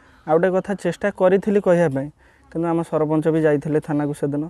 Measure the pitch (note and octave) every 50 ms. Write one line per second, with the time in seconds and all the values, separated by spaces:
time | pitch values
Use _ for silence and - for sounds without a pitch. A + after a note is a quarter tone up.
0 | _ _ _ _ _ D#3+ D#3 E3 F3+ F#3+ F3+ F#3 F3+ - G3+ - - F3+ E3 -
1 | - G3+ - - F#3+ F#3 F#3+ G3 - A3 G3 G#3 - F#3+ F3 E3+ E3+ D#3 C3 C3+
2 | C#3 D3 - _ _ _ _ _ _ _ - E3 E3+ E3+ E3 E3 E3 - - D#3
3 | D#3 D3+ D#3+ D#3 D3+ E3 D#3 D#3+ D#3 D3+ D3 C#3+ - D#3 D3 D3+ - - D3 D3
4 | D3 C#3+ D3 - - C#3+ C#3+ C#3+ D#3